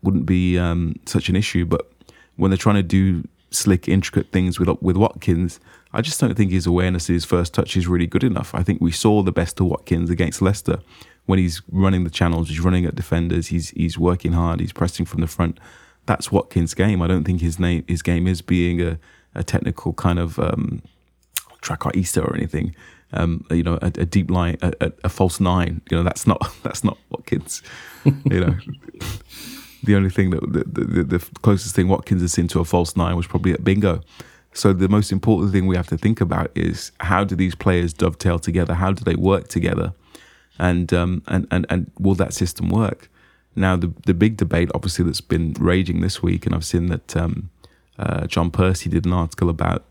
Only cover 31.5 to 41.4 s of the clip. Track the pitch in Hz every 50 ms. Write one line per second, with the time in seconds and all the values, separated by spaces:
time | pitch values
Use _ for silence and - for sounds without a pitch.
31.5 | 104 92 - - - - 92 90 95 - - - - 92 87 87 - - 85 82
32.5 | - 87 85 80 - 90 87 82 - - 87 87 90 87 85 - - 90 - 92
33.5 | 85 - 78 90 95 101 104 98 85 - - _ - - - - - - _ _
34.5 | _ - - 104 98 87 95 95 101 104 101 - 98 95 - - 113 90 82 101
35.5 | 95 98 92 95 92 90 87 - - 82 - 104 110 - 98 85 82 82 82 -
36.5 | - - 82 82 80 - - - _ _ - 85 87 92 101 98 101 85 92 92
37.5 | 82 - - 104 92 87 87 85 82 - 87 87 80 - - 92 85 85 - -
38.5 | 82 92 87 80 85 82 92 92 95 87 - 90 85 85 - 95 98 92 - -
39.5 | - 87 87 87 87 87 87 90 90 _ _ _ _ - - - _ _ _ _
40.5 | _ - 87 90 87 90 87 80 - 87 87 90 92 82 - - - 95